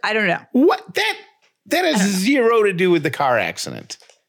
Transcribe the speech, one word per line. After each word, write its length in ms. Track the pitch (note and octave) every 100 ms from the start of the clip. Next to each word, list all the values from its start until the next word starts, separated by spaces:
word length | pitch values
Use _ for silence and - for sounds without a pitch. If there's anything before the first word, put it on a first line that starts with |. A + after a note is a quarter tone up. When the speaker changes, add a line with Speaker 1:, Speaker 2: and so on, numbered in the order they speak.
Speaker 1:
I 80 | F#3+
don't 140 | A3 G3+
know. 140 | - -
Speaker 2:
What? 420 | B3 E4 - - -
That, 220 | G#4+ A4 - _ _ _ -
that 180 | D#4+ F4+
has 100 | B3
Speaker 1:
I 80 |
don't 80 | G3
know. 60 | F#3
Speaker 2:
zero 440 | G3+ C#4 A3+ A#3
to 100 | G#3
do 180 | F3 F#3
with 120 | E3+
the 80 | D3
car 260 | - C#3 A#2+
accident. 600 | E2+ - - A#1+ - - - _